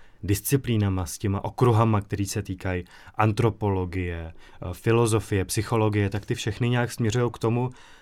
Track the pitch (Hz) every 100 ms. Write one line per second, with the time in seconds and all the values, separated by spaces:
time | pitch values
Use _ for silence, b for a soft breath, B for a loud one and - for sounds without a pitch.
0 | b b 90 101 - 139 120 113 101 95
1 | 87 - 101 98 - - 123 113 113 107
2 | - 101 98 107 98 92 92 90 90 B
3 | B - 110 107 120 - 104 95 90 92
4 | 87 85 80 - - - 90 80 113 113
5 | 117 110 - 101 90 - 104 113 107 104
6 | 98 104 - 120 117 - 120 123 120 -
7 | 113 123 120 - 113 120 127 B B B